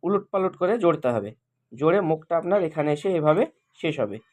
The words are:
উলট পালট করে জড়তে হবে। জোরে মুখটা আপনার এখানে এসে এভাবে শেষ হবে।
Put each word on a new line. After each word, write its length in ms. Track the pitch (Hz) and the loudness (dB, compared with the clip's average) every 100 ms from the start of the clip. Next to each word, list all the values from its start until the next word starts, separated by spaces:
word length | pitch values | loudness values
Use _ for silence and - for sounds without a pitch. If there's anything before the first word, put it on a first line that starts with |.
| 170 | 0
উলট 180 | 202 202 | -2 0
পালট 220 | 196 190 - | -2 -2 -2
করে 120 | 180 233 | -2 2
জড়তে 260 | 175 165 127 120 | 2 2 0 -2
হবে। 140 | 101 - _ _ _ 117 | -4 -12 _ _ _ -2
জোরে 200 | 151 190 175 | 2 2 2
মুখটা 240 | 160 156 165 | -2 -2 -2
আপনার 180 | 170 202 170 | 0 0 0
এখানে 220 | 156 151 147 | -2 -2 -2
এসে 140 | 196 175 | 0 0
এভাবে 240 | 151 160 302 _ _ _ | 2 2 2 _ _ _
শেষ 120 | 170 151 | -6 -2
হবে। 140 | 107 101 _ | -4 -6 _